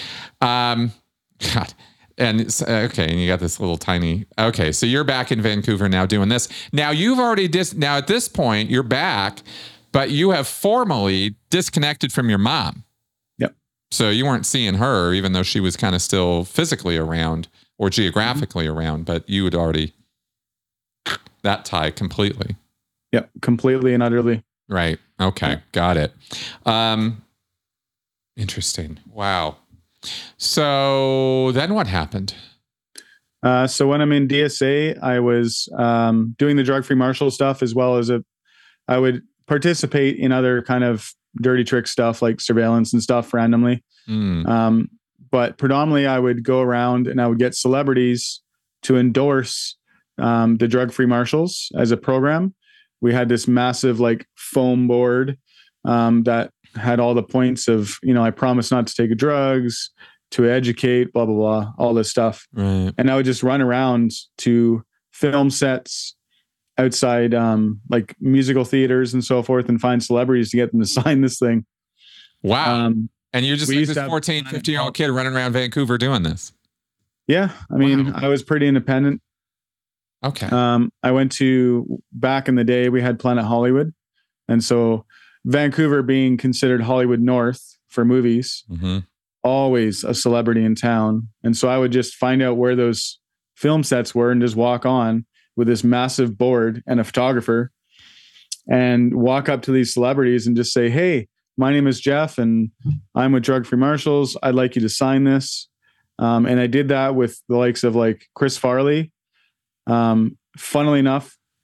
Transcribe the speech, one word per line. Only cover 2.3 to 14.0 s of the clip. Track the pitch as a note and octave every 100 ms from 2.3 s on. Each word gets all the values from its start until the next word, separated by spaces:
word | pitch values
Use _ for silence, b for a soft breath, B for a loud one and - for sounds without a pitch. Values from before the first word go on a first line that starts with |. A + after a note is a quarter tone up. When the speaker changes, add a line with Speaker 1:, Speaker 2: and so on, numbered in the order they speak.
| A2
Speaker 1:
s-, | A2+ -
okay, | - A2 A#2 - D#2+
and | E2+
you | F2
got | F2+
this | E2+ -
little | F#2+ E2
tiny, | - F2 E2+ F2 G#2 -
okay, | A2+ A2 D#2
so | - A#2
you're | C3+
back | C#3+ C3 B2+
in | A2+
Vancouver | G#2+ G#2 A#2 G2 G2+
now | F#2 F#2
doing | G#2 G2+
this. | A#2+ - B B
Now | D3 D3
you've | D3+ A3 B3+
already | A#3+ G#3 F#3
dis-, | F3+ F#3
now | - C#3+ C#3+
at | C3+
this | A#3 -
point, | - B2+ G#2 A2
you're | B2+
back, | A#2 B2+ F3 G#2+ G2+ - - B B B B
but | C#3 B2
you | C#3+ F#3+
have | E3 B2+
formally | - G3+ A#3+ A3 B2 G2 F#2+ G#2 - -
disconnected | F3+ - E3 D3 D3 C3+
from | - A#2
your | G2+
mom. | A2 D3+ E2 - - _ _ _ _ -
Speaker 2:
Yep. | - _ _ _ -
Speaker 1:
So | -